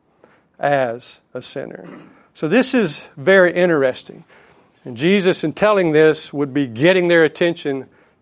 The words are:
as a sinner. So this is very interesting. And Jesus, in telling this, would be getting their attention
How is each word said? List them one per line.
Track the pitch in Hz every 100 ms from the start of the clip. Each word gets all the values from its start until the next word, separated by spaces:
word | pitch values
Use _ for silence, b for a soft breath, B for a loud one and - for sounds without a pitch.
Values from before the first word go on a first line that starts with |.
| _ b b b b _
as | - 143 127 120 - - _
a | 127
sinner. | - 139 123 - - B B B B -
So | 156
this | 220 254 247
is | 185 - - -
very | 139 190 180 175
interesting. | 180 156 135 120 - - _ b b b b _ 135
And | 117
Jesus, | 160 202 185 160
in | 160
telling | 143 208 208 175
this, | 151 156 151 -
would | 147 143
be | 131 135
getting | 110 160 185 175
their | 170
attention | 156 - 175 170 147 135 123 b b b